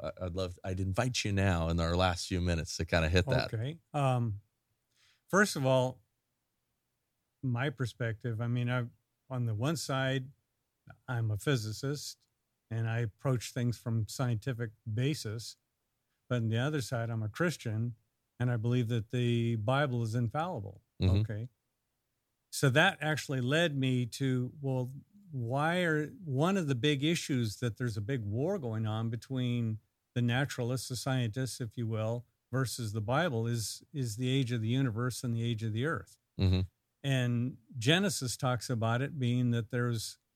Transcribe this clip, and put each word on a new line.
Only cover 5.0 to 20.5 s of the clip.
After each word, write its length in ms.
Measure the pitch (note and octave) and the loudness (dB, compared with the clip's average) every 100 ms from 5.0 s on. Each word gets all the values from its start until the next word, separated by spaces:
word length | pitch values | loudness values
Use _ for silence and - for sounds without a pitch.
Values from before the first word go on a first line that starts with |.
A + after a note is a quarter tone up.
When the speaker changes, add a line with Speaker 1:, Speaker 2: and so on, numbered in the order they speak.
| _ _ - | _ _ 0
Speaker 2:
first 260 | F#3 G#3 D#3 | 4 4 4
of 80 | |
all, 360 | C3 C3 B2+ - _ _ _ _ _ _ _ _ _ _ _ _ _ - | 4 4 2 -4 _ _ _ _ _ _ _ _ _ _ _ _ _ -8
my 260 | C3 A#2+ D3 | -4 -2 -2
perspective, 720 | D3 A#2+ - A#2 G#2+ B2 A2 | -2 -6 -2 -4 -4 -6 -4
I 60 | A#2+ | -2
mean, 200 | B2 A#2+ | 0 0
I've, 220 | B2 A#2+ _ _ _ - | 0 -2 _ _ _ -8
on 160 | B2+ A#2 | -4 -2
the 80 | |
one 240 | G#2 C3+ D#3+ | 0 0 -2
side, 480 | - C3+ C3 C3+ C3 - _ _ _ _ - - - | -2 0 0 0 -4 -16 _ _ _ _ -20 -20 -6
I'm 220 | A#2+ A2 | -2 -2
a 80 | G#2 | -2
physicist, 800 | D3+ B2+ G#2+ G#2 C3+ D3 - - _ _ _ _ - | 0 0 0 -6 -6 -6 -8 -14 _ _ _ _ -8
and 180 | A2+ A2+ | -4 -2
I 100 | A2+ | -2
approach 540 | A2+ - C#3 B2 - | -4 -4 -2 -2 -2
things 240 | B2+ A#2+ A2+ | -2 -2 -2
from 300 | A#2+ A2+ G#2 | -2 -2 -2
scientific 640 | - B2 A2 C#3 A#2 A2+ - A#2 | -2 -2 0 -4 -6 -6 -8 -6
basis. 640 | G#2+ C3+ D3+ A2 A2+ - - _ _ _ _ _ _ - | -2 0 -2 -6 -8 -10 -16 _ _ _ _ _ _ -4
But 80 | B2 | 0
on 120 | A2+ | 2
the 80 | A2+ | 2
other 240 | C#3 D3+ | 2 -2
side, 280 | - A#2+ A#2 | -2 -4 -2
I'm 120 | A2+ | -2
a 80 | G#2+ | -4
Christian, 640 | - E3+ - A#2 G#2+ A#2+ A2+ _ _ _ - | 0 0 0 -4 -2 -2 -6 _ _ _ -2
and 100 | B2 | 0
I 80 | A#2+ | 2
believe 300 | A#2 B2+ A2+ | 2 2 2
that 240 | A#2+ G#2 | -2 -2
the 460 | B2 A#2+ A#2 A#2 A2+ | 0 2 2 2 0
Bible 440 | G#2+ C3 D3 B2 | 2 2 2 0
is 140 | A2+ A#2+ | -2 0
infallible. 640 | A#2 D3 F3 | 0 -2 -4